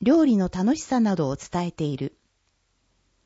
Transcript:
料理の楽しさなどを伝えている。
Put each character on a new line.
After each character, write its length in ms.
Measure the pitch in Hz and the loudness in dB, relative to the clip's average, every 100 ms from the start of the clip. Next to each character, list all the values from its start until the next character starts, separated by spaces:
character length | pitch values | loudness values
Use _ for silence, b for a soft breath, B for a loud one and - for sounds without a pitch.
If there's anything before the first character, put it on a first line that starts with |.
料 240 | 208 320 302 | 2 4 4
理 120 | 214 | 2
の 120 | 180 | 0
楽 220 | 180 202 311 | 0 0 -2
し 80 | |
さ 160 | - 254 | -2 0
な 160 | 220 180 | 0 0
ど 140 | 139 | -2
を 60 | 139 | -4
伝 320 | - 175 175 | -6 -6 -6
え 40 | |
て 120 | - | -6
い 120 | 151 135 | -6 -4
る。 200 | 139 - _ _ _ _ _ _ _ _ _ _ | -8 -10 _ _ _ _ _ _ _ _ _ _